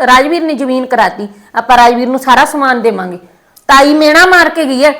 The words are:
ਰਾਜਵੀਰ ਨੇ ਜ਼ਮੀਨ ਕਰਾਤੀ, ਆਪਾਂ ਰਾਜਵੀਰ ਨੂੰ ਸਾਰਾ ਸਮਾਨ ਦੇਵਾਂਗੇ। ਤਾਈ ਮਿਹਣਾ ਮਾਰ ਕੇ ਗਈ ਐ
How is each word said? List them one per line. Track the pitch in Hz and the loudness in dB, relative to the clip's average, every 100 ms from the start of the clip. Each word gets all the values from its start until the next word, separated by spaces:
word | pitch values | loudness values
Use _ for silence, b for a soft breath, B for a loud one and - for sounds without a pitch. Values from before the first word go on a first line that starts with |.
| 254 | 0
ਰਾਜਵੀਰ | 254 285 339 | 2 0 -2
ਨੇ | 320 | -4
ਜ਼ਮੀਨ | 269 262 254 254 | -4 -4 -4 -4
ਕਰਾਤੀ, | 226 190 185 208 B B | -2 -2 -4 -14 B B
ਆਪਾਂ | 226 233 240 | -6 0 4
ਰਾਜਵੀਰ | 240 240 247 | 4 2 -2
ਨੂੰ | 262 | -2
ਸਾਰਾ | 262 247 | 0 2
ਸਮਾਨ | 294 302 262 247 | 0 0 -2 0
ਦੇਵਾਂਗੇ। | 226 196 185 175 - b b b - | -2 -4 -8 -12 -18 b b b 0
ਤਾਈ | 277 285 | 2 4
ਮਿਹਣਾ | 302 302 311 370 | 2 2 2 2
ਮਾਰ | 359 320 | 2 0
ਕੇ | 330 | -2
ਗਈ | 285 254 | -4 0
ਐ | 294 | 0